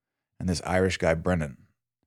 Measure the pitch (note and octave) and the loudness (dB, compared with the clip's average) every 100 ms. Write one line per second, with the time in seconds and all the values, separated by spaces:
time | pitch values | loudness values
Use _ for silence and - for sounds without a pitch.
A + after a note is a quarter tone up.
0 | _ _ _ _ F#2 E2 - F#2 F#2 E2+ | _ _ _ _ -4 -4 0 2 2 2
1 | E2+ E2 F2 F2 D2 A#1+ _ _ _ _ | 0 0 0 -2 -2 -10 _ _ _ _